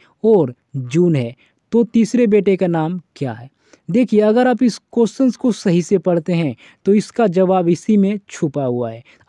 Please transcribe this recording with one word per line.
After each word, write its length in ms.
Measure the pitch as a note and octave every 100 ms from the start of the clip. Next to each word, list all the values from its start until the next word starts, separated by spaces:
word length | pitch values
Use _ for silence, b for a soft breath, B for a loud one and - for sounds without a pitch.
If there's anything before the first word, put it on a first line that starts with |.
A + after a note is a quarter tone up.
| b _
और 300 | G#3+ G#3+ C#3 A#2+ _ C#3
जून 400 | B2 D3+ F3 D3+
है, 200 | A#2 B2+ _ _ _
तो 120 | A3+ A#3
तीसरे 420 | A3+ A3 A#3+ A#3
बेटे 280 | G#3 G3 F#3
का 120 | F#3
नाम 320 | E3+ D#3 F3+ - -
क्या 180 | C3+
है? 160 | A2 B2+ _ b b -
देखिए, 300 | F#3+ B3+ G#3
अगर 260 | G#3+ A3 B3+
आप 160 | A#3
इस 140 | B3 -
क्वेश्चंस 580 | _ - A3+ - C4 -
को 160 | B3+
सही 280 | G3+ G#3 F3
से 160 | E3+ G3
पढ़ते 340 | F#3 E3+ D#3+
हैं 220 | E3+ D#3+ A#2 b b -
तो 80 |
इसका 340 | G#3 - - A3
जवाब 400 | F3 F#3 F#3 F3
इसी 280 | F3 - G#3+
में 220 | G3 G#3 -
छुपा 340 | - D#3+ C#3+
हुआ 280 | C3+ B2 A#2
है। 120 | A2+ b b